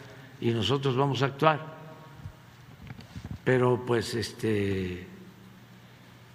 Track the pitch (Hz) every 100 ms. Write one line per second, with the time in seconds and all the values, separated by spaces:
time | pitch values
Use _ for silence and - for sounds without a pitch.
0 | - - - - 117 117 101 139 139 127
1 | 143 120 135 - 156 151 - - - -
2 | - - - - - - - - - -
3 | - - - - - 127 123 120 - 117
4 | - 117 101 - 113 104 98 95 92 90
5 | - - - - - - - - - -
6 | - - -